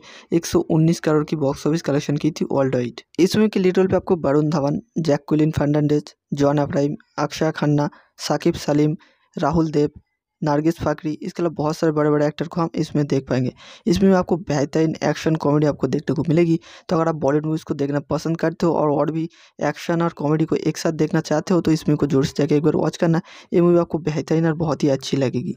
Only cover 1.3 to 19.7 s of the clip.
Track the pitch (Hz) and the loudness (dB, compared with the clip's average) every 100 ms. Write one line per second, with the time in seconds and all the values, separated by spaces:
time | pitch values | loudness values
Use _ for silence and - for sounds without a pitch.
1.3 | 156 135 139 151 165 - 143 - 143 151 | -2 -2 -2 -2 -2 -2 -2 -2 -2 -2
2.3 | - - 139 135 131 123 - - - 190 | -4 -2 0 0 -2 -4 -8 -8 0 2
3.3 | 214 214 208 185 185 185 185 - 175 143 | 2 2 2 2 2 2 0 0 0 2
4.3 | 147 151 156 143 156 - - 160 143 - | 2 2 0 -2 -4 -6 -4 0 0 0
5.3 | 151 156 - 147 151 147 147 - - - | 2 2 0 0 2 2 0 -2 -14 -8
6.3 | 139 143 147 139 143 143 151 _ - 147 | 0 2 2 0 0 -2 -4 _ -6 -4
7.3 | - 156 - 151 147 147 - _ - - | -2 -2 0 0 2 0 -4 _ -10 -4
8.3 | 147 170 - - 147 151 - _ _ _ | 0 0 -2 0 2 2 0 _ _ _
9.3 | - 147 165 160 147 147 - _ _ _ | -4 0 0 0 0 0 -4 _ _ _
10.3 | _ 156 147 156 - 156 147 156 151 196 | _ -2 0 0 -2 -2 -4 -6 -8 -8
11.3 | - 170 143 151 156 160 151 151 147 147 | -4 -4 -2 -4 0 0 2 2 2 0
12.3 | - 160 180 165 - 156 147 147 139 135 | -2 -6 -4 -4 -4 -4 -2 0 -2 -2
13.3 | 131 127 - - - - 180 196 185 180 | -2 -2 -6 -16 -6 -2 2 4 4 2
14.3 | 165 - - 139 160 160 151 143 151 165 | -2 -2 -2 0 0 0 0 -2 -2 -2
15.3 | 160 147 147 151 139 131 143 - 135 151 | 0 2 2 2 0 -2 -2 -2 -2 0
16.3 | 165 170 165 - - - 165 165 156 135 | 2 2 0 -4 -14 -4 0 0 0 0
17.3 | 151 156 156 - 147 139 143 - 147 156 | 0 0 -4 -4 -4 -2 -2 -2 -4 -2
18.3 | 165 160 170 170 147 151 143 156 160 165 | -2 -2 0 0 2 2 0 0 -2 -6
19.3 | _ - - 147 | _ -20 -6 -4